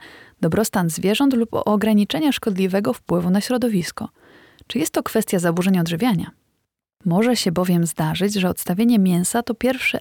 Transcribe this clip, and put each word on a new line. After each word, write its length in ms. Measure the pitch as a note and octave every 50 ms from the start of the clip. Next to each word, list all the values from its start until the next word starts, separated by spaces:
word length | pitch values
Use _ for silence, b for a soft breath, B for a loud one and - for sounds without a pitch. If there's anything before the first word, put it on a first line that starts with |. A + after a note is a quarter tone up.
| B B B B B B B B
dobrostan 500 | - D#3+ E3+ G#3 A3 - - G3+ F3 E3
zwierząt 440 | D#3 - - F#3+ G#3+ - C#4 C#4 C4
lub 200 | A#3 A#3 - -
o 100 | - -
ograniczenia 680 | - G#3 G3+ G#3+ A3 G#3+ G#3 G#3 - - D#4 D#4 C#4+ B3+
szkodliwego 600 | - - A3+ F#3+ F#3 F#3+ F#3 F#3 G3+ G#3 C4 A#3
wpływu 380 | - - - E3+ E3+ E3+ F3+
na 100 | F#3 G#3
środowisko. 680 | - - B3 B3 B3+ A#3+ G#3+ F3+ D#3+ - - - A3 - b b b b b b b b b b b
Czy 120 | - - A#3
jest 140 | D#4+ - -
to 100 | D#4 -
kwestia 360 | - - A3+ G#3+ - G#3 F3+
zaburzeń 400 | E3+ F3 E3 F3+ F3 G3 F#3+ F3+
odżywiania? 520 | E3 E3 F3 D#3+ A3+ C4 G3 D#3+ - - - _ _ _ _ _ _ _ _ _ _ _ _ _ -
Może 320 | E3+ E3 G3 A3+ B3 A#3+
się 160 | A3 - F#3+ D#3+
bowiem 340 | F3 F3+ F#3 F3 E3+ E3+
zdarzyć, 480 | D#3+ - - D#3+ D#3 D#3+ E3+ F#3 G#3 G#3
że 140 | G3 F3+ F3+
odstawienie 500 | E3+ - - - F3 F#3+ A#3 A#3+ A#3+ G#3
mięsa 440 | F#3+ F#3 F3 F3 F3+ - - A#3 -
to 120 | - A3
pierwszy 440 | - - B3+ C4 B3+ - - - -